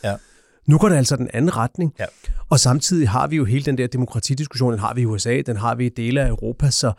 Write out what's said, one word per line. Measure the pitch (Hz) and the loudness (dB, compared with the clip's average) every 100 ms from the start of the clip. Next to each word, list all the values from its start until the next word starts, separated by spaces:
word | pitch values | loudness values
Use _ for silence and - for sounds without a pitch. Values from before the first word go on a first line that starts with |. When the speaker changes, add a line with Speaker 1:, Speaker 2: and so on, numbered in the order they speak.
Speaker 1:
Ja. | 104 101 _ _ _ _ - | -6 -6 _ _ _ _ 4
Speaker 2:
Nu | 151 | 4
går | 214 | 6
det | 156 | 4
altså | 127 135 | 2 0
den | 123 | -2
anden | 113 156 113 | 0 0 0
retning. | 120 - 165 - | -4 -2 -4 -4
Speaker 1:
Ja. | 104 _ - - - | -10 _ -6 -6 0
Speaker 2:
Og | 147 | 2
samtidig | 131 139 - 180 123 | 4 2 2 2 2
har | 120 143 | 0 0
vi | 156 | 0
jo | 113 | 0
hele | 127 143 | 0 0
den | 131 | -2
der | 123 | -2
demokratidiskussion, | 127 123 113 - 139 151 - 127 | -2 -4 -4 -4 -4 -4 -2 0
den | 113 | 0
har | 110 | -2
vi | 120 | 0
i | 117 | 0
U | 107 | 0
S | 113 | -2
A, | 131 | -2
den | 135 107 | -2 -4
har | 117 117 | -2 -2
vi | 123 | -2
i | |
dele | - 117 139 | -2 -2 0
af | 131 | 0
Europa, | 127 113 127 143 | 0 -4 0 0
så, | - 127 | 2 0